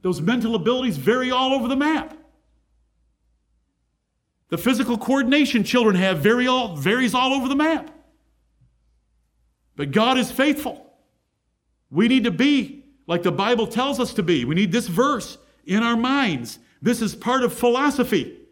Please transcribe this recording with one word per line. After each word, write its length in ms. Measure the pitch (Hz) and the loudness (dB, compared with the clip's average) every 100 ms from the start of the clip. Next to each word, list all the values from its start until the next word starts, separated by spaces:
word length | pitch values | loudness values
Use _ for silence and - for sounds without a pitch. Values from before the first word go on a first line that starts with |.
Those 180 | 185 175 | -2 -2
mental 320 | 160 247 220 | 0 0 0
abilities 440 | 226 170 254 262 151 | 0 0 0 0 0
vary 340 | 139 247 254 | 2 2 0
all 200 | 254 262 | 0 0
over 160 | 269 220 | 0 0
the 80 | 269 | 0
map. 400 | 294 320 - - - _ _ _ _ _ _ _ _ _ _ _ _ _ _ _ _ _ _ _ _ _ _ | 0 0 -4 -16 -20 _ _ _ _ _ _ _ _ _ _ _ _ _ _ _ _ _ _ _ _ _ _
The 100 | 165 | -4
physical 400 | 226 240 240 233 | 0 0 0 -2
coordination 640 | 233 269 240 285 285 240 | 0 0 2 2 2 0
children 320 | 196 247 220 185 | 0 2 4 4
have 240 | 190 170 | 2 0
vary 280 | 147 240 247 | 0 0 2
all, 280 | 254 226 156 | 0 -2 -4
varies 400 | 139 233 254 247 | -2 0 0 0
all 180 | 262 | 0
over 140 | 269 254 | 0 -2
the 80 | 277 | 0
map. 340 | 311 311 - - _ _ _ _ _ _ _ _ _ _ _ _ _ _ _ _ _ - | 0 -2 -6 -20 _ _ _ _ _ _ _ _ _ _ _ _ _ _ _ _ _ -10
But 160 | 143 | -2
God 280 | 165 226 254 | 2 2 2
is 120 | 247 | 0
faithful. 600 | - 285 294 233 - - _ _ _ _ _ _ _ _ _ _ | 0 0 0 -4 -12 -20 _ _ _ _ _ _ _ _ _ _
We 180 | 139 226 | 0 4
need 160 | 262 240 | 4 2
to 60 | |
be 540 | 170 269 285 226 - - _ - | 0 2 2 -2 -12 -20 _ -4
like 160 | 170 | -2
the 80 | 175 | 0
Bible 340 | 156 202 240 220 | 0 0 0 0
tells 340 | 214 269 247 | -2 -2 -2
us 140 | 247 | -2
to 100 | - | -2
be. 220 | 170 160 120 | 0 0 0
We 80 | |
need 180 | 165 202 | 0 0
this 160 | 208 185 | 0 -2
verse 520 | 175 277 269 - - _ _ - | 0 0 0 -6 -18 _ _ -4
in 160 | 214 | 0
our 160 | 233 233 | 0 0
minds. 600 | 247 277 247 139 117 - _ _ | 0 0 0 -2 -6 -14 _ _
This 200 | 151 - | -2 0
is 140 | 214 - | -2 -4
part 280 | - 262 | -2 0
of 80 | 247 | 0
philosophy. 880 | - 240 247 285 277 247 196 120 - - | 0 0 2 0 0 0 0 -2 -12 -20